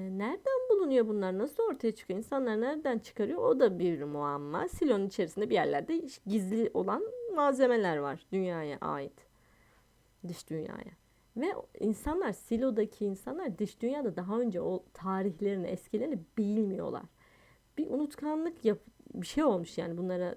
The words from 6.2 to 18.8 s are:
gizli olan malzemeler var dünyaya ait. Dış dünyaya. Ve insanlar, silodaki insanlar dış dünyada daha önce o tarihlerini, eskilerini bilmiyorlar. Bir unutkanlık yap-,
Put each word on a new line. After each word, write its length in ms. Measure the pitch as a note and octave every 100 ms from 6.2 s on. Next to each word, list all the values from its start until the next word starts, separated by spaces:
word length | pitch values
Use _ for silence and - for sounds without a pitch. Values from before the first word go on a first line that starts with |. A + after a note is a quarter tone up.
| G3
gizli 460 | G#3+ F#3 A3 A3+
olan 300 | - F#3+ A#3 A4 B4 A#4+ F4
malzemeler 600 | C#4+ C4 C4 A#3+ F#3+ D#3
var 280 | C#3+ C#3 -
dünyaya 460 | F#3+ F#3 E3+ D3+ C#3
ait. 460 | D#3 D3 C#3 - - _ _ _ _ _ _ _ _ _ F3
Dış 220 | E3+ -
dünyaya. 520 | D#3+ - - - - _ _ _ A3+
Ve 160 | E4 - - -
insanlar, 520 | G#3+ G#3 D4 E4+ D#4
silodaki 720 | F#3+ - A3+ C4 A3 G#3+ - G#3
insanlar 520 | F#3+ - D4+ E4+ F3
dış 240 | G#3 -
dünyada 340 | A#3 C#4+ B3 E3+
daha 240 | F3+ A3
önce 220 | A#3+ F3+
o 220 | E3 F#3 -
tarihlerini, 720 | - F#3 F#3+ G3 D#3 G3+ G3 E3+
eskilerini 520 | F3+ - G#3+ C#4 A#3 - -
bilmiyorlar. 640 | G#3 G#3+ G#3 F3+ E3 - - _ - _ - _ _ -
Bir 120 | D#4+
unutkanlık 760 | C4 D4 - D4 D#4 E4 E4 A3
yap-, 200 | G#3